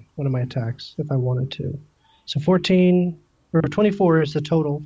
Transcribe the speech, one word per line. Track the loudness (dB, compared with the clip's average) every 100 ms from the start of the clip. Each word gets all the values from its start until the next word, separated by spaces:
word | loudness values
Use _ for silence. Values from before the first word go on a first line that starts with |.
| -10
one | -6 -2
of |
my | -2
attacks | -2 -4 -4 -8 -12 -10
if | -4
I | -2
wanted | 0 -2 -4 -6
to. | -8 -8 -14 _ _ _ -8
So | -4
fourteen, | 0 0 2 4 6 4 2 -4 _ _ _
or | -2
twenty-four | 0 2 2 2 4 4
is | 2
the | -2
total | -2 -2 0 -4